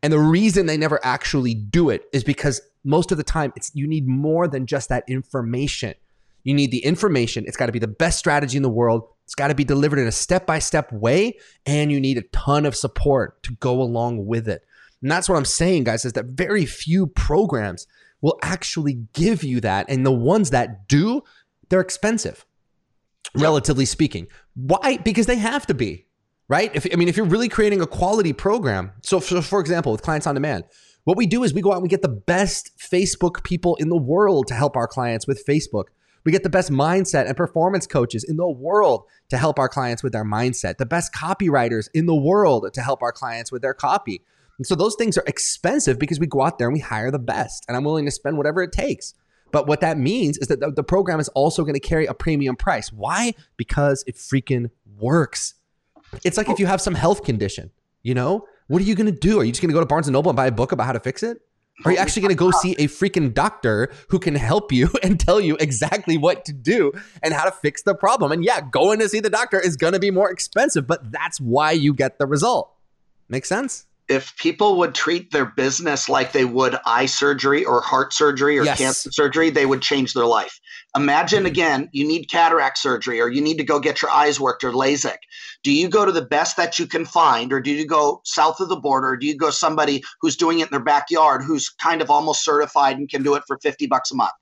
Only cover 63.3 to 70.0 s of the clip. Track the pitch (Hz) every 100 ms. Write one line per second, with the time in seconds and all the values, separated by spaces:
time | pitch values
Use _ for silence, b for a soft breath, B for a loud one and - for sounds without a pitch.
63.3 | 117 180 - 120 107 123 B B 190 175
64.3 | 143 113 165 208 127 165 - 185 180 -
65.3 | 190 180 156 156 127 147 214 190 160 156
66.3 | 170 - 143 123 226 151 - B B 156
67.3 | 151 170 185 147 - - 196 196 247 151
68.3 | 160 170 - 135 127 170 214 214 214 208
69.3 | 214 240 190 180 147 165 185